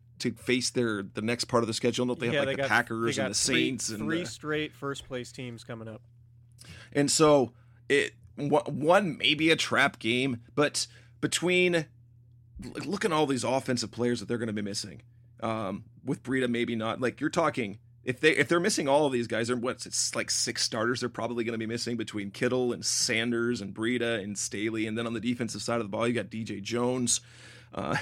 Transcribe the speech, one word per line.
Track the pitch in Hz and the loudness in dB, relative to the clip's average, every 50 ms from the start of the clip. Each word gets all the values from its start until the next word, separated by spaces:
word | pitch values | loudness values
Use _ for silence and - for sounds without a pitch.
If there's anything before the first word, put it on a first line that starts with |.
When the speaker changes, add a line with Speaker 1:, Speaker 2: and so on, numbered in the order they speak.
| - - - - | -16 -20 -14 -4
Speaker 1:
to | - 123 | -4 -4
face | 117 - - - 123 127 123 - | -4 -2 0 2 2 2 2 0
their, | - 127 120 113 107 101 98 | 0 0 0 0 0 -2 -4
the | - - - | -6 -6 -4
next | 107 110 120 - - | -2 -2 -2 -2 -2
part | - - 117 113 | 2 2 2 2
of | 104 | 2
the | 110 | 0
schedule? | - - 120 117 - 123 123 | 0 0 0 2 2 0 -2
Don't | 123 - | -2 -2
they | 117 | -2
have, | 117 120 | 0 0
Speaker 2:
Yeah, | 143 | 0
Speaker 1:
like, | 143 135 | 0 0
Speaker 2:
they | 135 | -2
Speaker 1:
the | - 139 | -2 0
Speaker 2:
got, | 131 | 4
Speaker 1:
Packers | 107 117 117 - 117 113 113 117 - | 4 4 4 2 -2 -2 0 0 0
Speaker 2:
they | 131 | 0
Speaker 1:
and | 135 131 | -2 0
Speaker 2:
got | - - | 0 0
Speaker 1:
the | |
Speaker 2:
three, | - 139 127 123 127 127 | 0 2 2 2 2 2
Speaker 1:
Saints | 131 107 - 104 | 0 -2 -4 -6
and | 110 104 | -4 -4
Speaker 2:
three | 147 151 160 170 180 | -4 -2 -2 -2 -4
Speaker 1:
the | - | -6
Speaker 2:
straight | - - - 151 151 151 151 147 - | -8 -10 -6 -4 -2 -2 -4 -4 -8
first | - 139 139 135 - - - | -8 -8 -8 -6 -8 -10 -8
place | 135 123 120 120 | -8 -8 -8 -10
teams | - - 127 123 117 113 - | -12 -12 -10 -10 -12 -12 -12
coming | - 120 113 110 113 | -12 -12 -10 -10 -12
up. | 110 107 - - - - - - - - - - - - - - - - - - | -14 -14 -16 -20 -20 -20 -20 -20 -20 -20 -20 -20 -20 -20 -20 -20 -20 -20 -20 -4
Speaker 1:
And | - 143 143 139 | 0 2 2 2
so | - - 160 151 147 139 123 110 - - - - - - - - | 6 6 8 10 10 8 6 4 0 -8 -20 -20 -20 -20 0 2
it, | 139 143 - - - - - - - | 4 4 4 2 -4 -10 -20 -20 -10
one, | - 143 143 143 147 - | -6 -2 2 2 2 2
one, | 143 147 123 143 160 180 202 214 170 120 - | 0 -4 0 4 6 6 6 6 2 -2 0
maybe | 101 131 151 147 160 165 | 2 2 2 4 4 4
a | 160 | 4
trap | - - - 117 117 135 139 - - | 2 2 2 4 4 4 4 2 0
game, | - 110 120 123 131 139 120 113 - - - | -2 0 0 2 0 0 -2 -4 -8 -6 0
but | 143 147 143 - - - - - - - - - - | 0 0 2 0 -2 -6 -6 -8 -16 -20 -20 -10 -6
between, | - - - - 165 180 180 180 180 180 175 | -4 -2 -2 0 2 4 4 4 4 4 2
l-, | 165 156 - - - - - - - - - - - - - - - - 120 - - - | 2 0 -2 -10 -20 -20 -20 -20 -20 -20 -20 -20 -20 -20 -20 -18 -14 -14 -10 -10 -8 -6
look | 139 196 196 - | -4 -4 -2 0
at | 202 160 | 2 4
all | 156 151 135 | 4 4 2
these | 139 123 113 | 2 0 0
offensive | 117 127 135 - - 127 120 117 101 | 0 0 0 0 0 -2 -2 -2 -6
players | - 117 120 120 120 120 | -4 -2 0 0 0 -2
that | 101 - | -2 -4
they're | 117 107 | -4 -4
gonna | 120 113 104 | -4 -4 -4
be | 107 | -4
missing. | 104 98 101 - - - 76 - - - - - - - - - | -6 -6 -6 -8 -8 -10 -14 -18 -20 -20 -20 -20 -20 -20 -14 -8
Um, | 113 113 110 110 107 95 98 - - - - - - | -6 -4 -4 -4 -4 -6 -6 -8 -10 -16 -20 -12 -8
with | 127 143 - - | -8 -8 -6 -4
Breida, | 123 135 131 127 120 | -2 -2 0 0 0
maybe | 120 120 120 117 117 | 0 0 0 -2 -2
not. | 113 110 113 - - | -2 -2 -4 -2 -2
Like, | 127 117 110 - | -2 -4 -2 -2
you're | 139 156 | -4 -2
talking, | - 175 165 151 - 151 117 98 95 - - - - - - | 0 0 0 0 0 -2 -4 -6 -8 -12 -18 -20 -20 -10 -6
if | 127 123 - | -6 -4 2
they, | - 156 | 4 4
if | - - 190 - | 4 4 2 2
they're | 170 175 | 2 2
missing | 175 220 - - 160 135 | 2 2 0 0 2 4
all | 139 147 156 | 4 4 4
of | 139 131 | 4 2
these | 120 120 107 | 0 -2 -2
guys, | 110 107 117 113 | -2 -2 0 0
they're, | 127 123 | -2 -2
what's, | 113 127 110 - - | -2 -4 -4 -6 -10
it's | 127 - - - - - | -6 -4 -2 -2 -2 -2
like | 120 104 - | -4 -2 -2
six | - - - 127 117 - - | -2 -2 -2 -2 -2 -2 -2
starters | - - 113 110 120 120 113 | -2 0 0 0 0 0 0
they're | 120 120 | -2 -4
probably | - - 113 113 120 120 113 | -4 -4 -4 -4 -2 -2 -2
gonna | 117 117 110 | -2 -2 -4
be | 110 | -4
missing | 110 117 120 - 123 123 113 | -4 -4 -4 -4 -4 -4 -4
between | 110 - - 107 98 98 | -4 -6 -6 -6 -6 -6
Kittle | - - 127 127 123 127 127 120 113 | -4 -2 0 0 2 2 0 0 -2
and | - - | -2 -2
Sanders | - - - - - 117 113 117 120 120 117 117 120 123 98 | -2 0 0 0 2 2 0 2 0 0 0 0 0 0 -2
and | 101 98 95 | -4 -8 -6
Breida | 110 110 117 123 120 117 117 117 107 92 | -4 -2 0 0 0 0 0 -2 -2 -4
and | 104 101 - | -6 -6 -6
Staley. | - - 123 101 104 113 110 110 107 110 | -6 -6 -4 -4 -2 -2 -2 -2 -2 -2
And | 110 113 | -2 -4
then | 117 | -4
on | 113 117 | -4 -4
the | 113 | -2
defensive | 98 123 123 120 120 107 - 101 | -2 -2 -2 0 -2 -4 -4 -6
side | - - 117 117 | -4 -2 -2 -2
of | 113 | -2
the | 98 | -4
ball, | 101 107 113 120 | -4 -2 0 0
you | 120 | 0
got | 117 98 104 | 0 -4 -4
D | - 113 117 | -8 -8 -8
J | - 107 98 | -6 -8 -8
Jones, | 98 104 113 120 120 123 127 131 123 120 - - - - - - - - - - - - - | -6 -4 -2 0 0 0 0 0 0 0 0 0 -2 -8 -18 -20 -20 -20 -20 -20 -20 -12 -8
uh, | - - 71 - - | -6 -4 -2 -2 -2